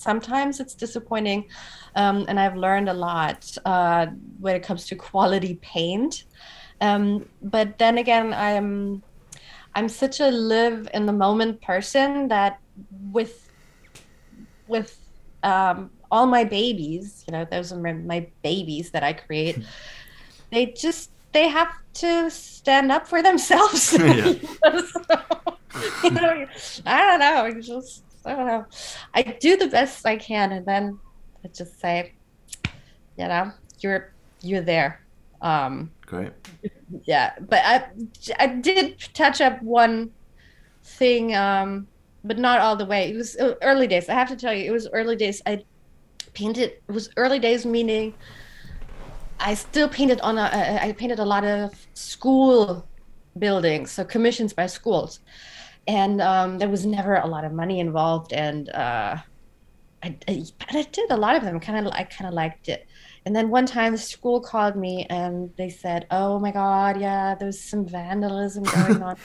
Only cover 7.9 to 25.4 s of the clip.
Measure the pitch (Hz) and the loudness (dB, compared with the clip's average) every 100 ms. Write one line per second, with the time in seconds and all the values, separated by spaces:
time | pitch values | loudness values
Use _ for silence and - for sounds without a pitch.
7.9 | 240 240 226 220 202 208 202 202 202 202 | 4 2 2 2 0 0 0 -2 -4 -6
8.9 | 196 - - - - - - - 208 220 | -8 -12 -20 -20 -20 -20 -20 -8 -4 -4
9.9 | - 269 269 277 240 220 226 233 226 220 | -2 -2 2 2 2 2 4 4 0 -4
10.9 | 208 208 208 196 220 226 220 - 185 - | -2 0 4 4 4 0 -2 -2 -2 0
11.9 | 277 277 285 262 208 196 196 _ 196 - | 2 2 0 0 2 2 0 _ -20 -20
12.9 | 190 196 220 220 - - _ _ _ - | -16 -4 -2 -2 -8 -20 _ _ _ -20
13.9 | - - _ - - - - - 226 214 | -20 -20 _ -20 -20 -20 -20 -4 -2 -2
14.9 | - - - - - 196 190 190 180 190 | -12 -20 -20 -20 -2 2 4 4 0 -6
15.9 | - - 226 254 240 220 202 240 196 151 | -14 0 4 6 4 2 0 -2 -2 -4
16.9 | 170 202 - - 165 170 180 175 180 170 | -8 -10 -16 -8 -8 -4 -6 -6 -6 -6
17.9 | 160 170 175 170 - 151 190 160 151 175 | -6 -6 -6 -6 -6 -4 -4 -4 -8 -6
18.9 | 160 143 160 - 156 160 123 - - - | -4 -2 -4 -6 -4 -4 -4 -10 -16 -18
19.9 | - - - - - - 233 247 - 320 | -20 -20 -20 -20 -20 -4 0 0 -2 -4
20.9 | - - - - 302 320 302 339 - - | -4 -8 -20 0 4 4 4 0 -4 -16
21.9 | - 339 339 330 - - - 269 269 269 | -4 0 2 0 -6 -16 -4 4 4 4
22.9 | 302 - 339 370 359 - 370 415 - - | 2 0 4 4 4 6 6 6 4 4
23.9 | 320 - 117 104 - - - 311 349 359 | 6 8 8 6 2 -4 4 4 4 -2
24.9 | 349 - 330 - 330 | -4 0 0 0 -6